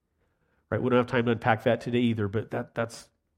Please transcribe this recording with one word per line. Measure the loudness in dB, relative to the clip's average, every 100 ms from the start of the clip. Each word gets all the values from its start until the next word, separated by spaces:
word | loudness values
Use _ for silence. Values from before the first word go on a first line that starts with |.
| _ _ _ _ _ _ -6
Right? | -2
We | 2
don't | 2
have | 2
time | 0 0
to |
unpack | 0 2 2
that | 2 0
today | 0 0
either, | 0 0 -2
but | -4 -4
that, | -6 -6 -6
that's, | -6 -8 -20 _ _